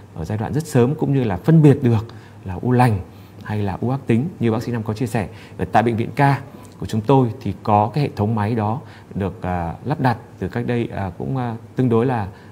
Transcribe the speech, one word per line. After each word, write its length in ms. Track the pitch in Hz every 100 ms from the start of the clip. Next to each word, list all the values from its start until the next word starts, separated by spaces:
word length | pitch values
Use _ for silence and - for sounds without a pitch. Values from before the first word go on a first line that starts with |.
| - -
ở 100 | 80
giai 120 | 107
đoạn 160 | 104
rất 140 | 131 160
sớm, 280 | 127 123 151
cũng 180 | 139
như 100 | 139
là 140 | 113 92
phân 240 | - 160
biệt 220 | 147 131
được 220 | 123 110 - - - - 95
là 120 | 90
u 100 | 120
lành 280 | 123 123 98 - - - -
hay 200 | - 107
là 140 | 101 87
u 80 | 117
ác 100 | 139 -
tính 220 | 117 165 -
như 120 | 117
bác 120 | 113
sĩ 80 | 120
Nam 120 | 120
có 100 | 110
chia 140 | 107 123
sẻ. 220 | 117 92 - - -
Ở 80 | 90
tại 180 | 110
bệnh 120 | 113 110
viện 140 | 107 110
Ca 260 | 139 135 - - - -
của 60 | 98
chúng 160 | -
tôi 300 | 107 135 120 104
thì 120 | 104 92
có 280 | - 104 107
cái 100 | 151
hệ 60 | - -
thống 200 | 104 113
máy 200 | 104 117
đó 260 | 104 127 - - - 95
được, 260 | 98 -
à, 340 | 90 90 85 - 120
lắp 140 | 147
đặt 180 | 131 117 - -
từ 80 | 92
cách 180 | 120 120
đây, 220 | 120 - 92
à, 160 | 95 -
cũng, 200 | 135 135
à, 180 | 123 110 107 -
tương 140 | 127
đối 160 | 113 131
là, 220 | 120 98 - -